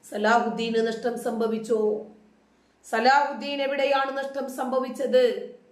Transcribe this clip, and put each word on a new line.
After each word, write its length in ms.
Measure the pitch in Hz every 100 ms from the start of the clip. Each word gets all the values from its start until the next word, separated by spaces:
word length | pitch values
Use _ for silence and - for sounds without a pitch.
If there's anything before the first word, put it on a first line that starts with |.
| -
"സലാഹുദ്ദീന് 760 | 214 208 233 220 214 226 226 226
നഷ്ടം 320 | 220 247 233
സംഭവിച്ചോ? 880 | 247 220 226 220 - 220 214 214 - - _ _ _ _ _ _ -
സലാഹുദ്ദീൻ 720 | 226 247 285 277 233 285 277
എവിടെയാണ് 560 | 269 277 269 269 269 269
നഷ്ടം 320 | 262 269 254 -
സംഭവിച്ചത്?" 960 | 247 254 247 - 247 254 247 196 - - _